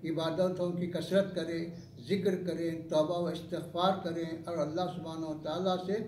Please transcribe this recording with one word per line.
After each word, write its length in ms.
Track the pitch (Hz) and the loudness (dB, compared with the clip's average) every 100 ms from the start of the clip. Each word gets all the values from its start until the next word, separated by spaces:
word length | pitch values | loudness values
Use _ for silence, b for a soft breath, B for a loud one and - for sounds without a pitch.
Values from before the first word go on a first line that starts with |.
| 160 | 0
इबादतों 640 | 156 165 156 185 180 175 | 0 0 2 2 2 0
की 160 | 175 180 | 0 -2
कसरत 420 | 165 - 190 190 180 | -2 4 4 4 -2
करें, 380 | 165 170 170 B B - - | -2 -4 -4 B B -14 -2
ज़िक्र 280 | 190 196 185 | 2 2 2
करें, 440 | 180 160 165 160 160 | 0 -2 -2 -2 0
तौबा 280 | 156 196 175 | 2 4 2
व 140 | 175 | 0
इस्तिग़फ़ार 600 | - - 165 151 170 185 190 | -2 -4 -6 -4 2 4 4
करें 420 | 175 165 165 160 - | 0 -2 -2 -4 -4
और 120 | 170 | 0
अल्लाह 280 | 151 160 180 | 0 0 -2
सुब्हानहू 400 | 180 160 160 160 | -2 -6 -6 -4
व 120 | 156 151 | -4 -4
तआला 300 | 165 190 180 | 0 2 2
से 220 | 185 208 | 2 -2